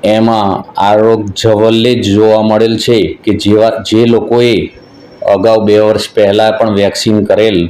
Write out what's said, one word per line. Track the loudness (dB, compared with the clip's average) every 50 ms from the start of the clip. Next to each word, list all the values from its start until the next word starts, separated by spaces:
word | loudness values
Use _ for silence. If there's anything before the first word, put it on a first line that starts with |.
| 0
એમાં | 0 0 2 2 0 0 0 -2 -2 -4 -6 -8 -10 -6
આ | -2 0 0 2
રોગ | 2 2 2 0 0 -2 -8 -10
જવલ્લે | -4 -2 0 0 2 2 0 0 0 0 0 -2
જ | -2 -2 0 0
જોવા | 2 2 2 2 2 0
મળેલ | 0 0 0 0 0 -2
છે | -4 -2 0 0 0 0 -2 -6 -8 -4
કે | -4 -4 -2 0
જેવા, | 0 2 2 2 0 0 -4 -6
જે | -2 0 0 2
લોકોએ | 2 2 0 0 0 0 0 2 2 0 -2 -4 -6 -12 -20 -20 -20 -20 -20 -20 -20 -20 -8 -2 -2 0
અગાઉ | 2 2 2 2 2 2
બે | 2 2 2
વર્ષ | 2 2 0 -2 -4 -6 -2
પહેલાં | 0 0 2 2 2 0 0 0
પણ | 0 -2 -2 0
વેક્સિન | 0 -2 -2 -2 -4 -2 0 0 0 0
કરેલ | 0 0 0 2 0 0 0 -4